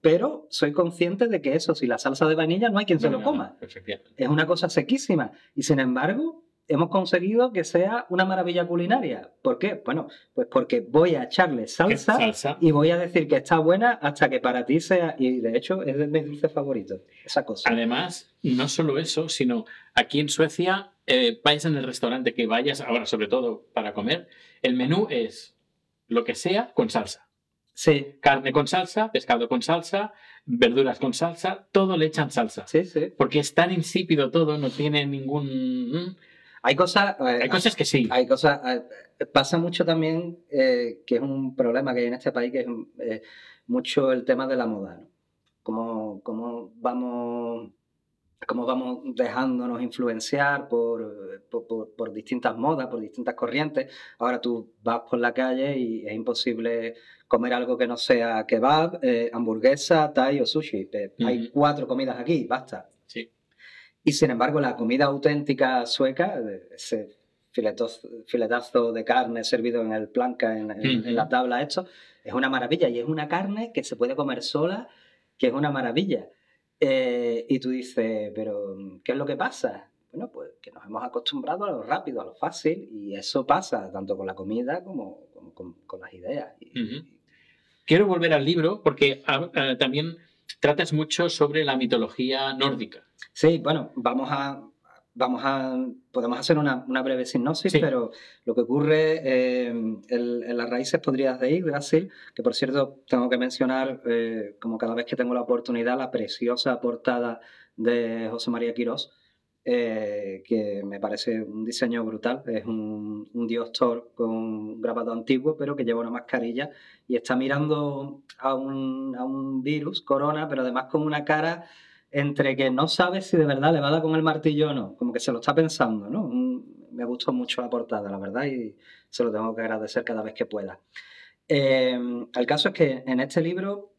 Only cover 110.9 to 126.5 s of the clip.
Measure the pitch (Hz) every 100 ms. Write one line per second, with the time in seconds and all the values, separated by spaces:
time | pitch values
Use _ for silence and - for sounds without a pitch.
110.9 | 101 104 104 - 113 104 107 110 120 120
111.9 | 117 113 107 117 131 123 113 110 110 107
112.9 | 107 107 107 104 120 117 117 117 - 123
113.9 | 120 - - 117 113 110 107 107 113 117
114.9 | 117 113 117 113 131 147 151 135 - 117
115.9 | 117 117 120 - 131 117 117 147 - -
116.9 | _ _ 123 - 127 131 143 151 151 147
117.9 | 135 143 143 _ - 135 131 135 135 135
118.9 | 131 135 123 127 135 135 131 131 151 147
119.9 | - - 139 143 151 156 135 127 123 131
120.9 | 156 151 147 147 151 160 170 - - -
121.9 | _ _ 143 143 139 139 127 135 127 156
122.9 | - 180 185 185 170 147 135 151 160 143
123.9 | 160 160 160 160 151 156 147 151 135 95
124.9 | - 123 117 - 117 - 143 160 - 123
125.9 | 110 101 170 160 - 254